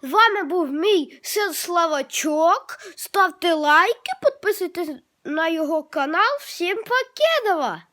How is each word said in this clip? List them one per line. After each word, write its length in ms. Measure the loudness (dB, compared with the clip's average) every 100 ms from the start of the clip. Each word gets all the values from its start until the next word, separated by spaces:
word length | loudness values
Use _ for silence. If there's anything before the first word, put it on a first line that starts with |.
З 80 | 0
вами 340 | 2 4 2
був 280 | -2 -2 -2
мій 480 | -2 2 2 0 -10
син 300 | -6 -4 -2
Славачок. 1200 | -4 -2 0 0 -2 -4 -4 -2 2 4 2 -2 -16 -16 -14
Ставте 580 | -6 2 2 2 0
лайки, 580 | 0 4 6 4 0 -6 0
підписуйтесь 640 | 0 0 -4 -2 -4 -6 -8 -8 _ _
на 240 | -6 -2 0
його 360 | 0 -2 -2
канал. 540 | -4 -4 -2 2 0 0
Всім 360 | -8 -6 -4 -4
покедова. 1040 | -2 -2 -2 0 2 2 0 0 -2 -6 -14